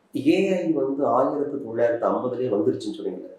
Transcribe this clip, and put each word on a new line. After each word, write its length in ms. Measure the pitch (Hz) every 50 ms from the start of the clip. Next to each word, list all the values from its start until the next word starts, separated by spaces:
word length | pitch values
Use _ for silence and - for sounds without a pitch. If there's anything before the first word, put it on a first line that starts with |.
| _ _ - - 123
ஏ 340 | 151 175 196 196 190 185 175
ஐ 100 | 165 160
வந்து 340 | 156 135 131 135 139 143 135
ஆயிரத்தி 520 | 117 117 131 135 - 147 143 - - -
தொள்ளாயிரத்தி 520 | - 110 113 113 117 117 117 117 - 104 95
ஐம்பதுலயே 440 | - - - 110 98 123 127 113 101
வந்துருச்சுன்னு 400 | - - - - - - - -
சொன்னீங்க. 380 | - - 92 - - - - -